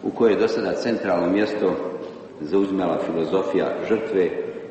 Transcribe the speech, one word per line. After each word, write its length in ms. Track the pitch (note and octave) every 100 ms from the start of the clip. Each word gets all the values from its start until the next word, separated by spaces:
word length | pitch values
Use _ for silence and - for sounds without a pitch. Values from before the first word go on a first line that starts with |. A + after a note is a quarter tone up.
U 80 | G#2+
kojoj 220 | - A2+
je 60 | F#2+
do 80 | A2+
sada 340 | - F#2+ -
centralno 500 | A#2 G#2 G2 F2 E2+
mjesto 420 | G2 G#2 - F#2 E2+ - - - - - -
zauzimala 600 | D2+ G2 G2 F#2+ F2 D#2 D2
filozofija 720 | E2 D#2+ F#2+ - - - - -
žrtve, 400 | A2 - G2 E2+ D2+ C#2+ - -